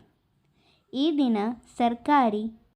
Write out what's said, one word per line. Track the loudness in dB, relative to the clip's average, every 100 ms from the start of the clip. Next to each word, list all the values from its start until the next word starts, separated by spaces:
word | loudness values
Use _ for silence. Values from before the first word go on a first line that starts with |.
| -20 _ _ _ _ _ _ _ _
ಈ | -2 0 0
ದಿನ | 0 0 -2 -8 -10 -2
ಸರ್ಕಾರಿ | -2 -2 0 2 2 0 -6 -12 _